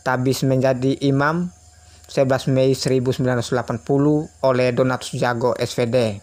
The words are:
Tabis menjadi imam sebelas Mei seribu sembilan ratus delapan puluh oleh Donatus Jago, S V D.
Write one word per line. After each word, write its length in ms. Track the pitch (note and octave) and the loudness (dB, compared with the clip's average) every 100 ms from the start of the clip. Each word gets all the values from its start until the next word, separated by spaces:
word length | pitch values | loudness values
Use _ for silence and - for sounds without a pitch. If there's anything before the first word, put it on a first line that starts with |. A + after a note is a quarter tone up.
Tabis 400 | - B2+ B2+ B2 | -2 0 0 0
menjadi 560 | C3+ C3 C3 B2+ C3 - C#3 | 0 2 2 0 -2 0 0
imam 480 | C3+ C#3+ E3+ F3+ - - - - - - | 2 0 0 -4 -10 -20 -20 -20 -20 -8
sebelas 400 | - C3 C3 - | -2 0 0 2
Mei 240 | C3 C3 | 2 2
seribu 400 | C3 C#3 C3 B2 | 2 0 0 0
sembilan 320 | B2+ B2+ B2+ | -2 0 -2
ratus 80 | - | -2
delapan 320 | B2 - A#2+ | -4 -2 -8
puluh 400 | - C#3+ D3 D3+ D#3+ - C3+ | -2 2 2 2 -2 -2 0
oleh 240 | B2+ B2+ | 2 2
Donatus 440 | A#2+ B2+ B2+ - B2+ | 2 0 -2 -6 -2
Jago, 320 | B2 A#2 B2 - | -2 0 -2 -2
S 160 | A#2+ - | -4 -2
V 40 | A#2 | 0
D. 60 | B2+ A2+ G2+ | 0 0 -4